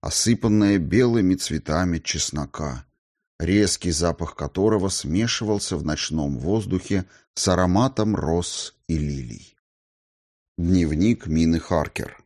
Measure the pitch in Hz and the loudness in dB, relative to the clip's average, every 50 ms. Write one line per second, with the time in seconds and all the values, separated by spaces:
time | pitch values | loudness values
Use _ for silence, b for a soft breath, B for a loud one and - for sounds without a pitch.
0 | - - - - - 113 117 - - 117 107 107 104 101 101 98 82 69 82 107 | -6 -4 -2 -2 2 2 2 2 2 2 4 4 4 4 4 2 2 2 2 4
1 | 127 120 117 117 101 92 92 92 - - 76 78 - - 76 80 92 90 85 82 | 4 4 4 4 4 2 2 0 0 -4 -4 -4 -2 -2 -2 0 0 0 -2 -2
2 | - - - 82 - - - 73 73 - _ - 78 73 65 62 65 _ _ _ | -4 -6 -4 -4 -4 -4 -4 -6 -8 -8 _ -8 -8 -8 -8 -10 -14 _ _ _
3 | _ _ _ _ _ _ _ _ 82 82 95 104 104 95 - - - 90 82 76 | _ _ _ _ _ _ _ _ -2 2 4 4 4 2 0 -2 -2 -2 -2 0
4 | 82 85 82 - 85 78 - - 76 73 _ - 95 110 110 104 92 95 92 - | 0 0 0 -2 -6 -8 -8 -8 -10 -8 _ 2 2 2 2 2 0 -2 -4 -4
5 | - 71 78 92 110 120 - - 117 104 107 104 - - 95 80 76 76 76 80 | -4 -2 0 0 0 0 -2 -4 -2 -2 -2 -2 -2 -4 -4 -4 -2 -4 -4 -4
6 | - - 76 78 73 71 71 60 64 78 101 113 104 98 - 92 - - 101 98 | -4 -4 -2 -2 -2 -2 -4 -4 -2 0 0 -2 -2 -2 -4 -4 -2 -2 -2 -2
7 | 90 b b b b b _ - - - 92 87 92 90 90 98 120 135 135 - | -4 b b b b b _ -4 0 2 2 4 4 4 4 4 2 2 0 0
8 | 110 107 104 92 - 71 82 87 87 - - - - - _ _ _ _ 82 78 | 0 0 0 -2 0 0 0 0 -2 -4 -8 -8 -10 -12 _ _ _ _ -2 -2
9 | 73 73 71 69 64 58 55 50 - - _ _ _ _ _ _ _ _ _ _ | -2 -2 -4 -6 -8 -10 -14 -16 -20 -20 _ _ _ _ _ _ _ _ _ _
10 | _ _ _ _ _ _ _ _ _ _ _ - 85 85 92 92 87 76 78 76 | _ _ _ _ _ _ _ _ _ _ _ -4 2 4 4 4 4 2 2 2
11 | 85 110 117 113 - 78 78 80 82 82 82 82 - - 90 82 71 - - - | 4 2 2 0 -2 -2 2 2 4 4 2 2 0 0 0 0 0 -2 -4 -10
12 | - - - - _ | -10 -10 -10 -20 _